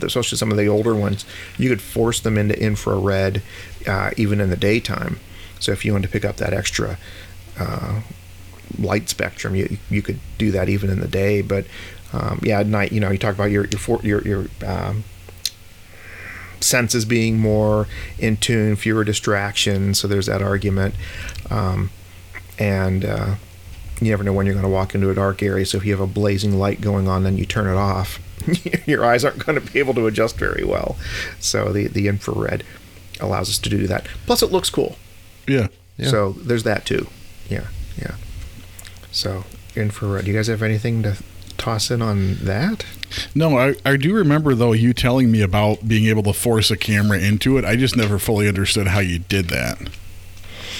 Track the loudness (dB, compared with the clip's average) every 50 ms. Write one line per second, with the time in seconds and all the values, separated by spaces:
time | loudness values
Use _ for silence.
0 | -4 -2 0 0 0 0 -2 -2 0 0 2 2 4 4 4 4 4 2 2 2
1 | 2 0 0 -2 -6 -12 -14 -16 -16 -12 -4 -2 0 2 0 0 -2 -6 -2 0
2 | 0 2 0 0 0 0 2 2 2 2 0 0 0 0 0 0 0 0 0 2
3 | 2 2 2 2 2 0 0 -2 -6 -8 -14 -16 -14 -14 -14 -8 -4 -2 0 0
4 | 0 0 0 0 0 2 2 2 2 2 2 2 2 2 2 2 0 -2 -4 -4
5 | -4 -4 -6 -8 -10 -18 -18 -18 -18 -16 -10 -6 -2 -2 -2 -2 0 0 0 0
6 | 0 0 -2 -2 -2 -2 -4 -4 -4 -2 -2 -2 -4 -4 -4 -2 -4 -4 -4 -8
7 | -10 -16 -18 -18 -18 -18 -18 -18 -18 -16 -8 -8 -6 -6 -4 -6 -4 -4 -4 -6
8 | -6 -8 -14 -18 -18 -18 -20 -18 -18 -20 -20 -20 -14 -12 -6 -4 -2 0 0 -2
9 | -2 -4 -4 -4 -4 -4 -4 -6 -4 -2 0 0 0 -2 -4 -6 -6 -4 -4 -2
10 | -2 -2 -6 -6 -8 -10 -4 -2 0 0 2 2 0 0 0 0 0 0 0 0
11 | -2 -2 0 0 2 2 2 2 0 0 -2 -2 -2 -6 -12 -16 -14 -14 -16 -16
12 | -12 -8 -6 -4 -2 -2 -2 0 0 2 2 2 2 2 2 0 0 0 0 0
13 | 2 2 0 0 0 -2 0 0 0 2 2 2 2 0 -2 -4 0 0 0 0
14 | 2 0 0 0 0 0 -2 -2 -2 -6 -8 -8 -6 -4 -4 -4 -4 -2 -4 -4
15 | -6 -8 -14 -18 -18 -18 -18 -10 -10 -10 -10 -10 -20 -20 -20 -20 -20 -20 -20 -18
16 | -18 -16 -16 -16 -16 -16 -16 -16 -16 -16 -8 -2 0 2 4 4 2 2 2 0
17 | 2 2 2 2 4 4 2 4 4 4 4 4 4 4 4 2 2 -2 -4 -10
18 | -10 -10 -6 -2 0 0 0 0 0 2 2 2 4 2 2 0 2 2 2 2
19 | 2 2 0 0 0 0 2 2 0 -2 0 0 0 2 2 2 2 2 2 2
20 | 2 2 2 2 2 0 0 0 2 2 0 2 2 2 2 2 0 0 -2 -4
21 | -8 -8 -10 -10 -10 -10 -10 -10 -6 -4 -2 0 0 0 0 0 -2 -2 -4 -10
22 | -18 -20 -20 -20 -20 -18 -18 -18 -16 -14 -4 -2 0 2 2 2 2 2 0 0
23 | 0 0 -2 -2 -2 -2 -4 -6 -8 -16 -20 -18 -16 -16 -14 -12 -12 -10 -4 0
24 | 2 2 2 2 2 2 2 2 2 2 2 2 2 2 2 2 0 0 0 2
25 | 2 2 2 2 2 2 2 0 0 0 2 2 0 0 0 -2 0 0 0 0
26 | 0 0 0 2 2 2 2 2 2 2 2 2 2 0 0 0 0 0 2 2
27 | 2 2 2 2 2 2 2 0 0 0 0 0 0 2 2 2 2 2 2 0
28 | -2 -4 -6 -12 -14 -14 -12 -6 -2 -2 -2 0 -2 -4 -4 -4 0 0 2 4
29 | 4 4 4 4 4 0 0 -2 -2 0 0 0 -2 0 0 2 2 2 2 2
30 | 2 2 2 2 0 0 0 0 -2 0 0 0 0 0 0 0 0 -2 -4 -6
31 | -6 -8 -6 -6 -6 -8 -8 -6 -4 -2 0 0 0 0 0 0 0 0 0 0
32 | 0 2 0 0 -2 -4 -2 -2 -2 -2 -2 -4 -6 -8 -16 -20 -20 -20 -20 -20
33 | -20 -16 -10 -6 -2 -2 0 0 -2 -2 -2 -2 -2 0 0 0 0 0 -2 -4
34 | -4 -8 -12 -10 -2 0 2 2 2 2 2 0 0 0 0 0 -2 -2 -4 -10
35 | -18 -20 -20 -20 -20 -20 -20 -10 -2 0 2 2 2 0 -4 -10 -20 -20 -10 -4
36 | 0 2 2 2 2 0 -2 -4 -2 -2 -2 0 2 0 -2 0 -2 -2 -2 -2
37 | -2 -4 -12 -18 -18 -18 -16 -14 -8 -6 -6 -6 -6 -6 -6 -8 -8 -8 -8 -8
38 | -8 -8 -8 -8 -10 -12 -12 -12 -12 -12 -14 -16 -18 -18 -18 -18 -18 -16 -18 -18
39 | -16 -8 -6 -4 -4 -4 -4 -6 -8 -12 -16 -18 -16 -8 -4 -2 -2 -2 -2 -2
40 | -2 -2 0 0 0 0 2 2 2 0 0 0 2 0 0 0 0 0 0 0
41 | 0 0 -2 -4 -6 -14 -16 -16 -16 -12 -10 -6 -4 -2 -2 -2 0 0 0 0
42 | 2 2 2 2 2 0 0 -2 -2 -2 0 0 0 -2 -2 -4 -8 -12 -12 -14
43 | -14 -10 -10 -10 -8 -2 0 2 4 4 4 4 4 4 2 0 2 2 2 4
44 | 4 4 4 4 4 6 4 4 4 4 4 6 6 4 6 6 6 4 4 4
45 | 2 2 4 6 6 6 6 6 4 4 4 4 4 4 2 2 2 2 4 4
46 | 4 4 4 4 4 2 2 2 2 2 4 4 4 2 2 0 0 2 2 4
47 | 4 4 4 4 4 4 2 4 4 4 4 4 4 4 4 4 4 4 4 4
48 | 4 4 2 2 2 2 2 4 4 4 4 2 2 2 2 2 2 2 2 2
49 | 2 2 0 -2 -2 0 0 0 2 0 -2 -2 -2 -2 -4 -6 -8 -10 -10 -12
50 | -14 -14 -14 -14 -14 -14 -14 -14 -14 -14 -14 -12 -12 -12 -10